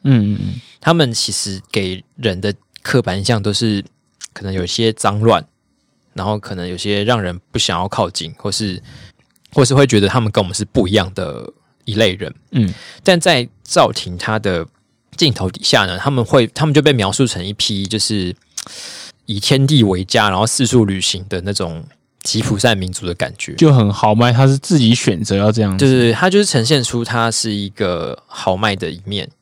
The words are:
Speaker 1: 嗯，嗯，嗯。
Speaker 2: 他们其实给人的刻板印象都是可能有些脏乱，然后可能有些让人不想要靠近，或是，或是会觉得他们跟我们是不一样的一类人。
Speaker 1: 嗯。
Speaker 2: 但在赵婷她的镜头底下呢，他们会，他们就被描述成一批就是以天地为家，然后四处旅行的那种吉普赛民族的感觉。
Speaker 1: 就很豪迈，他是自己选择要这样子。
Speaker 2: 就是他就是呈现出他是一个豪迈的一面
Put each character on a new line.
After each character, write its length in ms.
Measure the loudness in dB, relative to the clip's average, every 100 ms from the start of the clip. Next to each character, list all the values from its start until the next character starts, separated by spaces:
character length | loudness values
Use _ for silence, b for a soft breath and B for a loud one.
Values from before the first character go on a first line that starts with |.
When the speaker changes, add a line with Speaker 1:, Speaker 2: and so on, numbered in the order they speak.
Speaker 1:
嗯， 300 | 4 4 2
嗯， 40 | -2
嗯。 200 | -6 -8 B B
Speaker 2:
他 120 | 0
们 200 | 2 2
其 180 | 0 -4
实 300 | -6 -6 -10 -6
给 320 | -4 -4 -6 _ -4
人 240 | -4 -2
的 120 | -4 -6 _ -14
刻 180 | -2 0
板 180 | 0 -4
印 60 |
象 160 | -2 -2
都 120 | -2
是 320 | -2 -2 -2 -6 _ _ _ -20
可 100 | -12
能 100 | -8
有 140 | -6 -6
些 260 | 0 0
脏 280 | 2 -2 2
乱， 240 | 2 2 -2 _ _ _ _ _ _
然 120 | -8 -4
后 120 | -4
可 160 | -6
能 120 | -10 -8
有 100 | -6
些 280 | -4 -2
让 160 | 0 0
人 180 | -2 -8 _
不 80 | -6
想 200 | -4 -2
要 80 | -4
靠 220 | -2 -4
近， 220 | -4 -12 -10
或 120 | -8
是， 300 | -6 -6 -8 B B B B _ _ _
或 120 | 2
是 100 | 4
会 120 | 6 6
觉 140 | 4
得 80 | 4
他 120 | 2
们 100 | 0
跟 100 | 0
我 40 | -2
们 80 |
是 100 | -6
不 240 | -2 -2 2
一 40 |
样 200 | 0 0
的 380 | -6 -8 -10 -16 _ _ _
一 100 | -6
类 200 | 0 0
人。 180 | 0 -10 -12 _
Speaker 1:
嗯。 200 | -2 -2 B B B
Speaker 2:
但 140 | 2 2
在 300 | 4 2 0 _
赵 300 | -2 2 2
婷 240 | 0 -8 -8
她 220 | -4 -2
的 280 | -2 -4 -6 _ _ _ _ 0
镜 160 | 0
头 180 | 0 -6
底 100 | -4
下 220 | 0 2 0
呢， 120 | -2
他 120 | -2
们 140 | -2
会， 220 | 2 2 2
他 160 | 0
们 100 | 2
就 60 | 4
被 100 | 4
描 200 | 2 0
述 140 | 0 -2
成 180 | -2
一 80 | -8
批 340 | -6 -4 -4 -4
就 120 | -4
是 360 | -2 -2 -4 -8 _ -16 B B B B B _ -8
以 120 | -6
天 260 | -2 0
地 200 | 2 4
为 200 | 4 2
家， 240 | 0 0 2
然 100 | 2
后 60 |
四 220 | 0 0 2
处 180 | 2
旅 160 | 2 0
行 240 | -4 -6 -8
的 120 | -6
那 100 | -6
种 320 | -6 -6 -8 -16 _ _ _
吉 180 | -6 -4
普 160 | -2 0
赛 160 | 2
民 180 | 0 -2
族 140 | -6 -10
的 80 |
感 180 | -6 -8 -8
觉。 160 | -12
Speaker 1:
就 180 | 4 6
很 200 | 6 4
豪 220 | 2 2
迈， 180 | 4 4
他 140 | 6 4
是 120 | 2
自 200 | 0 2
己 160 | 4
选 280 | 4 0 -2
择 140 | -2 2
要 160 | 2
这 100 | 2
样 140 | 0 2
子。 60 |
Speaker 2:
就 60 | 4
是 220 | 4 2
他 160 | 2 2
就 100 | 2
是 60 |
呈 200 | 2 0
现 180 | 2 0
出 220 | 0 -4
他 260 | -4 -2 0
是 220 | -2 -4
一 160 | -4 -6
个 500 | -4 -4 -2 -6 -10 _
豪 300 | -6 -4 0
迈 180 | -2
的 160 | -2 -6
一 100 | -8
面 240 | -8 -10 -10 _